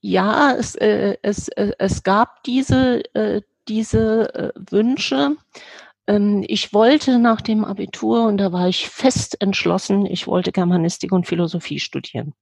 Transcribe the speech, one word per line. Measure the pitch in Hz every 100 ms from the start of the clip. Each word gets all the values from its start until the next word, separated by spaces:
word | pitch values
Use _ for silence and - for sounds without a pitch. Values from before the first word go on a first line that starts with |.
ja, | 208 185 190 226 294 262
es, | 226 -
äh, | 214 208 202 -
es, | - 208 -
äh, | - 202 -
es | 196 -
gab | - 202 233 _
diese, | - 247 269 262 262 240 -
äh, | - 214 208 - _ -
diese, | 220 220 220 220 220 214
äh, | - - - 190
Wünsche. | 190 226 269 - 269 277 302 _ - - - - _ -
Ähm, | 208 202 202 202
ich | 208 -
wollte | 208 226 302 - 247
nach | 233 226
dem | - 220
Abitur, | 214 196 190 - 220 233 233
und | 202
da | 196
war | 180 180
ich | 180 -
fest | - 262 - - -
entschlossen, | 196 196 175 180 - 196 196
ich | 185 -
wollte | 180 180
Germanistik | - 175 180 165 - 175
und | 185 175
Philosophie | 170 170 175 - 147
studieren. | - 139 - - 143 -